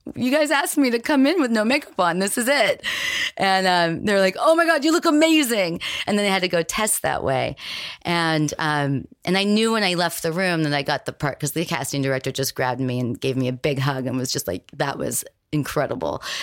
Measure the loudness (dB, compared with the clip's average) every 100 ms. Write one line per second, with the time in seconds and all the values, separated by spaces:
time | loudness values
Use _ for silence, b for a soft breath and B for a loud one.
0 | -12 -4 0 2 2 2 2 2 2 2
1 | 2 4 4 4 2 2 2 0 -2 0
2 | 0 2 0 0 0 2 2 0 B B
3 | B B B -2 0 2 4 2 2 0
4 | 0 2 2 2 4 4 4 2 2 2
5 | 4 4 6 4 2 0 0 -2 B B
6 | -2 0 2 2 2 0 0 -2 -2 0
7 | -2 -2 0 0 -2 -6 B B B B
8 | -2 0 2 2 0 -2 -2 0 0 -2
9 | -6 -8 -2 0 2 2 2 2 2 2
10 | -2 -2 -4 -2 0 0 0 0 -2 -4
11 | -4 -4 -4 -4 -4 -4 -4 -4 -4 -2
12 | -2 -2 -4 -4 -4 -2 -2 -2 -2 -2
13 | -4 -4 -4 -2 -2 -2 -2 0 0 -2
14 | -4 -4 -4 -4 -6 -8 -10 -6 -6 -4
15 | -4 -6 -8 -16 _ -4 -2 -4 -4 -4
16 | -4 -6 B B